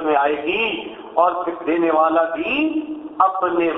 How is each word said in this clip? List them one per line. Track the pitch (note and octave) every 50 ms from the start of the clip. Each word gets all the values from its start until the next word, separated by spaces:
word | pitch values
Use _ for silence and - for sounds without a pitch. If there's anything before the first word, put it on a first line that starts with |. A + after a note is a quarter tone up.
| D#3+
میں | D#3 D3+
آئے | C#3 C#3 D3 D3+ D3 D3
گی، | E3 F#3+ G#3+ A3+ A3 F3 D#3+ - - - - - - -
اور | D#3+ E3+ F3+ F3 F3 F3+
پھر | E3+ E3+ E3+ -
دینے | - E3 E3+ E3+ E3
والا | D#3+ D#3 D#3 D#3+ D#3+ E3 E3
بھی | E3 E3 D#3 E3+ A3 B3+ D4 D#4 D#4+ D#4 D#4 - - - - - - - -
اپنے | F#3 F#3+ F#3+ F#3+ F#3 F3+ F3 E3+ E3+ E3 D3+